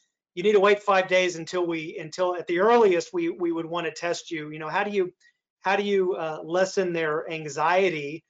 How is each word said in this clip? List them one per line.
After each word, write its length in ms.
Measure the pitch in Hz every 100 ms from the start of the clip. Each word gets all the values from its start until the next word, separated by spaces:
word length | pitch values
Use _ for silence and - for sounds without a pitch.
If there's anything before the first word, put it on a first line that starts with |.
| _ _ _
you 80 | 175
need 100 | 196
to 80 | 208
wait 220 | 202 202
five 260 | - 190 180
days 280 | 185 180 165
until 300 | 160 180 175
we, 320 | 165 160 196
until 380 | 156 - 180 180
at 100 | 160
the 140 | 170
earliest 520 | 214 240 214 170 -
we, 180 | 180 165
we 200 | - 170
would 160 | 165 160
wanna 240 | 175 160
test 400 | 156 175 165 -
you," 200 | 160 151
you 100 | 156
know, 80 | 156
how 160 | 180
do 80 | 208
you, 200 | 202 180 - _ _ _ _
how 120 | 185
do 80 | 202
you, 320 | 202 196 180
uh, 240 | 185 160 156
lessen 480 | 160 175 185 202 180
their 360 | 165 156 156 -
anxiety, 960 | 160 151 139 160 185 190 156 143 160